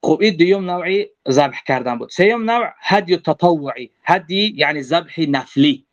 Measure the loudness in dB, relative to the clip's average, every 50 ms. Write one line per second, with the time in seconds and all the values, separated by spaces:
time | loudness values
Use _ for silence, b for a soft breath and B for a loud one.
0 | 2 0 0 2 2 0 2 2 2 2 2 0 0 -6 -6 -6 -4 -2 -2 -2
1 | -4 -4 _ _ _ 0 2 2 2 2 0 -8 -4 -2 -2 -2 -2 -4 -6 -6
2 | -8 -12 0 2 2 2 2 0 -2 -2 -2 -2 -2 -4 -8 _ -4 0 0 0
3 | 2 0 -2 -2 _ -4 -2 _ 2 2 2 2 -2 -8 -10 -10 -12 -16 _ _
4 | _ 0 0 0 0 -4 -2 -2 -2 -2 0 0 -2 0 0 -4 -4 -2 -2 -2
5 | -2 -4 -6 -4 -2 0 0 -2 -4 _ 0 2 2 2 2 -2 _ _